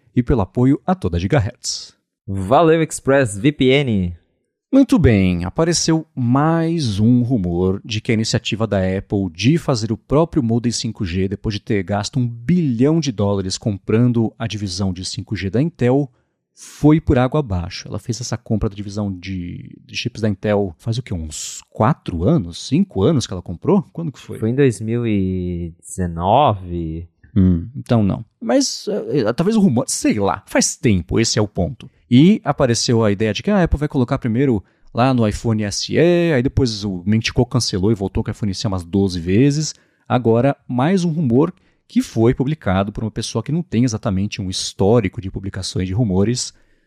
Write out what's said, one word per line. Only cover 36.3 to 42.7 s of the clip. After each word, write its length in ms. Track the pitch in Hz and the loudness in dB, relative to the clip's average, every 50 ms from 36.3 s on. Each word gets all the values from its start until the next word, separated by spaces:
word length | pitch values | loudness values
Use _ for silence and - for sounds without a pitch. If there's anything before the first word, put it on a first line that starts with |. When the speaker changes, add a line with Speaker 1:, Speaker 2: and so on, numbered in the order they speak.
| 156 | 2
Speaker 1:
aí 100 | 123 120 | 0 0
depois 420 | 135 - - 135 117 110 98 104 | 0 0 0 0 0 -2 -4 -6
o 180 | 104 95 90 87 | -6 -6 -4 -2
Mentico 400 | 101 110 113 117 - - - 123 | 0 0 0 0 0 0 0 0
cancelou 460 | - - 123 - - - 95 90 107 | 2 2 -2 -2 0 -2 0 0 0
e 40 | 117 | 0
voltou 280 | 95 98 92 - 113 110 | 0 -2 -4 -2 -4 -4
com 80 | - | -4
o 20 | 104 | -6
iPhone 200 | - 117 101 92 | -6 -4 -6 -4
S 120 | - - | -4 -4
E 40 | 110 | -4
umas 160 | 95 92 85 | -4 -4 -6
doze 340 | 85 85 98 98 98 87 90 | -2 0 0 0 2 0 -4
vezes. 560 | 80 90 95 107 135 143 143 151 156 - - _ _ _ _ _ _ | -2 0 2 4 4 4 2 0 -4 -6 -8 _ _ _ _ _ _
Agora, 480 | - 117 127 117 113 113 117 123 139 139 _ _ - | -2 -2 0 2 2 2 2 2 0 -2 _ _ -6
mais 340 | 127 120 135 160 196 190 170 | -2 -2 0 2 2 0 0
um 80 | 175 | 0
rumor 420 | 151 165 160 120 113 131 160 175 - _ _ _ _ _ _ _ | -2 -2 0 2 2 2 2 2 -2 _ _ _ _ _ _ _
que 140 | - 240 254 | -2 -2 -2
foi 300 | - - 117 113 120 131 | -2 0 2 2 2 2
publicado 580 | - 131 131 156 - - - | 2 0 -4 -4 -4 -2 -2